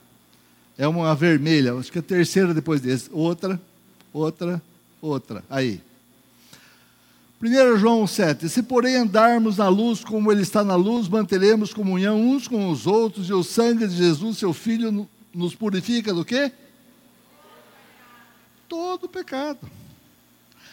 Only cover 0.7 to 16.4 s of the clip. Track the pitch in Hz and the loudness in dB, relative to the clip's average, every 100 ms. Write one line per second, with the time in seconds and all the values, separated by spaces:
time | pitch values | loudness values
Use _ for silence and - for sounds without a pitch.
0.7 | - 143 170 160 151 170 156 147 156 127 | -6 -4 -2 0 2 2 2 2 2 2
1.7 | 123 127 175 165 180 165 185 185 156 147 | -2 -6 -8 -2 0 2 2 0 0 -2
2.7 | 151 123 127 - 156 165 175 190 185 - | -2 -2 -4 -4 -4 -2 -2 -4 -6 -10
3.7 | _ _ _ _ 151 160 170 175 180 - | _ _ _ _ -6 -6 -4 -6 -6 -10
4.7 | _ _ _ 156 139 - 104 - 135 131 | _ _ _ -8 -8 -8 -14 -8 -4 -4
5.7 | 92 - _ _ _ _ _ _ - _ | -4 -12 _ _ _ _ _ _ -20 _
6.7 | _ _ _ _ _ _ _ 226 262 254 | _ _ _ _ _ _ _ 0 4 6
7.7 | 220 220 226 202 - 175 143 165 247 240 | 6 4 4 2 0 0 0 -2 -4 0
8.7 | 247 247 254 226 202 226 233 220 196 196 | 0 2 2 2 4 4 4 2 2 2
9.7 | 196 233 226 - 214 214 208 190 220 202 | 2 2 -2 -4 -2 2 2 2 0 2
10.7 | 185 190 240 196 220 196 190 196 220 208 | 2 2 0 0 -2 0 2 4 4 0
11.7 | - 190 185 196 214 240 277 - 233 196 | -4 -2 0 0 2 2 0 -2 -4 -2
12.7 | 143 120 214 226 - 180 196 170 - 233 | -2 0 0 0 -4 -4 -2 -2 0 2
13.7 | 226 214 175 175 147 214 208 196 147 226 | 2 0 2 2 2 -2 -4 -4 -4 -4
14.7 | 226 226 202 208 _ _ 175 175 - 214 | -2 -2 -4 -6 _ _ -6 -6 -4 -4
15.7 | 190 180 240 214 175 160 247 | -4 -2 -2 -2 -4 -2 -2